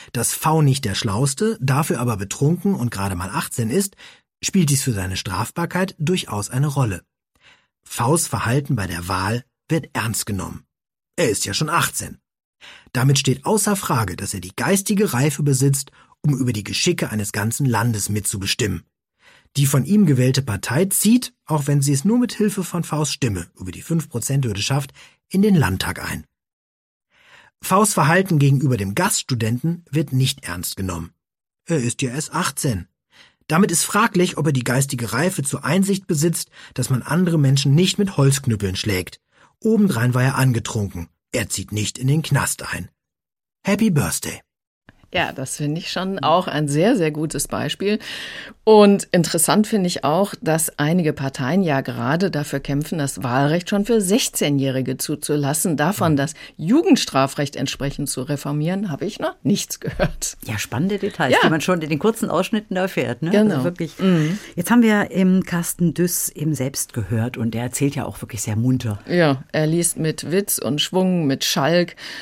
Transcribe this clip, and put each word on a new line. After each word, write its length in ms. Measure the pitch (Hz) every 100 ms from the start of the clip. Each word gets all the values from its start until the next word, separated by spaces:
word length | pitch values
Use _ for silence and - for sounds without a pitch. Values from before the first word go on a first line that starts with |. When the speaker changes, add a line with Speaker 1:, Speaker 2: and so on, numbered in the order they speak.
| -
Speaker 1:
dass 180 | 120 -
V 300 | - 160 160
nicht 240 | 143 131 101
der 80 |
Schlauste, 640 | 98 113 98 139 - 220 214
dafür 400 | 131 135 160 143
aber 160 | 120 104
betrunken 580 | 98 - 143 175 202
und 160 | 151 120
gerade 240 | 98 98
mal 140 | 87 92
achtzehn 400 | 139 - - 113
ist, 260 | 175 196 - - - _ _
spielt 280 | - 196 147
dies 120 | 135
für 100 | 135
seine 220 | 101 92 92
Strafbarkeit 760 | - 90 - - 170 180 190 -
durchaus 500 | 151 185 - 147 -
eine 200 | 127 151
Rolle. 340 | 139 117 87 - _ _ _ _ _ _ _
Vs 420 | - - 123 165 -
Verhalten 480 | 107 104 139 139
bei 120 | 117 95
der 200 | 85 87
Wahl 380 | 92 98 120 - _ -
wird 220 | 160 -
ernst 320 | 117 113 104
genommen. 400 | - 98 82 - - _ _ _ _ -
Er 120 | 151
ist 160 | 98
ja 80 | 101
schon 160 | 98 151
achtzehn. 500 | 165 - - - - _ _ _ _ - - _
Damit 240 | 127 131 139
steht 260 | 135 123
außer 320 | 156 214 208 196
Frage, 400 | - - 98 85
dass 160 | 101
er 80 | 98
die 160 | - -
geistige 560 | 143 196 - 202 214
Reife 300 | 120 147 139
besitzt, 480 | 143 127 139 139 - - _ _
um 120 | 147 131
über 160 | 123
die 100 | 107
Geschicke 460 | 92 104 180 175 156
eines 220 | 107 101
ganzen 340 | 101 110 - 139
Landes 420 | 110 120 104 95
mitzubestimmen. 760 | 107 - 104 95 - 104 82 - _ _ _ _ _ _ 139
Die 80 | 139
von 180 | 139
ihm 220 | 139 208 180
gewählte 340 | 127 127 131
Partei 460 | 135 101 - 120 196
zieht, 480 | - 208 247 - -
auch 220 | - 156 143
wenn 160 | 143
sie 100 | 139
es 140 | 139 196
nur 120 | 240
mit 140 | 247
Hilfe 320 | - 208 -
von 180 | 175 175
Vs 300 | - 156 151
Stimme 380 | - 123 90 85 -
über 120 | 92
die 100 | 90
fünf 260 | - 165 143
Prozent 380 | 117 - 135 127
Hürde 160 | 101
schafft, 300 | - 139 139 - - _ _
in 140 | 185
den 120 | 208
Landtag 480 | 180 98 95 - 82
ein. 220 | 82 - - _ _ _ _ _ _ _ _ _ _ - _ _
Vs 300 | - 190 214
Verhalten 440 | - 147 180 190 156
gegenüber 380 | 143 139 143 117
dem 180 | 98
Gaststudenten 880 | 107 190 - - 120 110 123 165 170 -
wird 220 | 151 156
nicht 320 | 131 131 -
ernst 320 | - 87 87 -
genommen. 360 | 95 85 82 _ _ _ _ _ -
Er 120 | 160
ist 240 | 120 -
ja 80 | 127
erst 220 | 131 -
achtzehn. 540 | 160 175 - 147 98 - _ _ - - _ -
Damit 240 | 160 202
ist 140 | 170
fraglich, 520 | - 208 226 180 185 -
ob 100 | 151
er 60 |
die 120 | 135
geistige 480 | 127 127 139 123 113
Reife 300 | 117 180 190
zur 220 | 139 143
Einsicht 420 | 123 185 196 196 -
besitzt, 440 | 156 170 170 - - -
dass 160 | - 123
man 120 | 127
andere 360 | - 165 175 165
Menschen 360 | 139 139 143
nicht 240 | 147 185 -
mit 180 | 196 -
Holzknüppeln 600 | 135 135 - 104 98 95
schlägt. 440 | 107 92 90 - _ _ _ _
Obendrein 540 | 220 220 202 120 123
war 80 | 123
er 140 | 131 139
angetrunken. 720 | 131 117 - 110 98 90 82 _ _
Er 160 | - 98
zieht 220 | - 92
nicht 260 | 107 101 -
in 100 | 131
den 140 | 156
Knast 420 | - 131 95 - -
ein. 140 | 87 92 _ _ _ _ _ _ _
Happy 260 | - 202 220
Birthday. 500 | 147 82 - - - _ _ _ _ - _ _
Speaker 2:
Ja, 160 | 180 151
das 260 | - 131 -
finde 200 | 147 160
ich 140 | -
schon 280 | 180 185 196
auch 260 | - 175 180
ein 200 | - 147
sehr, 280 | 147 202 254
sehr 140 | 156
gutes 360 | 151 156 143 -
Beispiel. 520 | 104 131 - 196 214 - - - - - -
Und 400 | - 214 208 196 -
interessant 540 | 180 165 165 - 185 214
finde 220 | 214 180
ich 160 | -
auch, 300 | 139 165 202 -
dass 380 | 165 156 - -
einige 340 | 147 156 151
Parteien 500 | 147 135 - 131 185
ja 200 | 175 135
gerade 480 | 131 120 120 165 196
dafür 300 | 147 147 139
kämpfen, 360 | 143 143 147 170
das 260 | 139 -
Wahlrecht 460 | 123 127 143 170 175
schon 160 | 202
für 160 | 202 226
Sechzehnjährige 960 | 185 233 - - 160 143 135 131 127 131
zuzulassen. 800 | - 151 - 147 139 151 190 143
Davon, 360 | 147 - -
Speaker 1:
Mhm. 40 | 135
Speaker 2:
das 160 | 139 - - -
Jugendstrafrecht 1000 | 156 285 370 269 - 139 135 - 143 -
entsprechend 520 | 135 - 139 - 139
zu 140 | -
reformieren, 680 | 127 143 139 147 156 196 208
habe 140 | 139
ich 140 | 208 -
noch 140 | 302 -
nichts 380 | 185 202 - -
gehört. 580 | - - 160 - - - -
Speaker 3:
Ja, 120 | 107
spannende 380 | - 107 185 208
Details, 380 | 196 - 139
Speaker 2:
Ja. 60 | 403
Speaker 3:
die 60 | 453
man 100 | 160
schon 220 | - 180
in 80 | 151
den 80 | 156
kurzen 320 | 214 220 220
Ausschnitten 460 | 156 185 214 - 180
erfährt, 440 | 185 175 120 123
ne? 120 | 160
Speaker 2:
Genau. 240 | 202 214 147
Speaker 3:
Also 80 |
wirklich. 340 | 170 180 165 -
Speaker 2:
Mhm. 400 | 190 170 151 208 - -
Speaker 3:
Jetzt 140 | 175
haben 100 | 240
wir 280 | 226 208 -
im 340 | 185 185 185
Carsten 480 | - 175 170 - 175
Düss 380 | - 175 - -
eben 240 | - 151
selbst 400 | 139 127 - -
gehört 420 | 123 98 113 120 127
und 180 | 113
er 100 | 117
erzählt 320 | 123 - 143 143
ja 100 | 92
auch 160 | -
wirklich 180 | 123 110
sehr 160 | - 107
munter. 420 | 123 127 110 101 -
Speaker 2:
Ja, 380 | 175 156 135 -
er 140 | 151 156
liest 320 | 170 170 -
mit 320 | 156 156 -
Witz 240 | 185 202 -
und 240 | 113 147
Schwung, 460 | 160 185 185 175 147
mit 180 | 135
Schalk, 520 | - 175 139 175 170 - - -